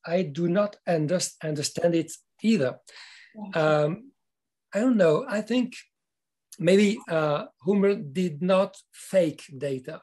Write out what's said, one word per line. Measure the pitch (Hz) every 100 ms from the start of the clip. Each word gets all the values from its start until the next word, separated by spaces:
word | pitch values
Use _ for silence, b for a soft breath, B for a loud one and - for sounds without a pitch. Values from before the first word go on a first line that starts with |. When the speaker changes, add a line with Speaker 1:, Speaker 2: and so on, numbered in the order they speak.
Speaker 1:
I | - 175
do | 160 143 170
not | 180 208 - -
under-, | 170 151 180 - -
understand | 156 147 - - 175
it | 165 156 - _ _
either. | 220 214 127 - - B B B B 214
Speaker 2:
Okay. | 196 170
Speaker 1:
Um, | 156 151 147 175 269 _ _ _ _ _ _
I | 196
don't | 254 226
know. | 170 156 254
I | 208
think | 208 247 247 - - _ _ _ _ _ _ -
maybe, | 165 196 208 220 -
uh, | 160 151 147 254 _
Humboldt | 175 202 196 202 147
did | 135 180 143
not | 185 190 196 - _
fake | - - 190 165 - - 135
data. | 143 131 127 156